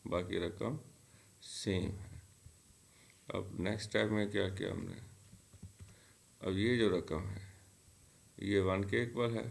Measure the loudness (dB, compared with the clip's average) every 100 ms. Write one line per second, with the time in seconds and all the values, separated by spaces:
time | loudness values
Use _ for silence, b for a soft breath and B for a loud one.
0 | -4 -2 0 -2 -2 -2 -4 -4 -8 -20
1 | B B B B -14 -6 0 0 0 -4
2 | -10 -14 -18 -20 -20 -20 -20 -20 B B
3 | B B -6 -4 -4 -2 0 0 0 2
4 | 4 4 2 2 0 0 -4 -4 -6 -8
5 | -14 -18 -20 -20 -20 -18 -18 -18 B B
6 | B B B -8 -2 2 4 6 6 4
7 | 0 -2 -2 -6 B B B -20 -20 -20
8 | -20 -20 -20 -8 2 4 6 4 2 0
9 | 0 0 0 0 -4